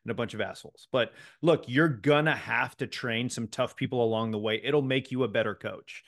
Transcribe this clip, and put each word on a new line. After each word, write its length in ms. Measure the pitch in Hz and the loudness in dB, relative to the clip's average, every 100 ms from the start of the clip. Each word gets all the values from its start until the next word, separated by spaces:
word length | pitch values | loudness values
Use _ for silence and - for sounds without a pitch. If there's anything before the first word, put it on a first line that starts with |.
and 60 | - | -8
a 40 | |
bunch 200 | 110 113 | -6 -6
of 60 | 107 | -4
assholes, 480 | 95 90 - - - | -6 -8 -16 -20 -4
but 200 | 131 113 - - _ | 0 0 -4 -20 _
look, 240 | 160 156 - | 2 2 2
you're 220 | 127 165 | 2 2
gonna 480 | 117 139 147 156 127 | 2 2 4 4 -2
have 400 | - 117 127 - | -2 -2 -2 -4
to 100 | 123 | -10
train 440 | - 123 113 123 | -6 -4 -4 -4
some 180 | - 113 | -6 -6
tough 260 | - 123 - | -4 -4 0
people 280 | 127 127 | 0 2
along 260 | 113 113 113 | 2 2 0
the 80 | 107 | -2
way. 220 | 107 110 | 0 -2
It'll 200 | 123 147 | 2 2
make 280 | 131 131 139 | 4 0 0
you 120 | 127 | -2
a 60 | 123 | 0
better 260 | 117 107 | 2 0
coach. 500 | 98 107 98 - - | -2 -8 -10 -14 -20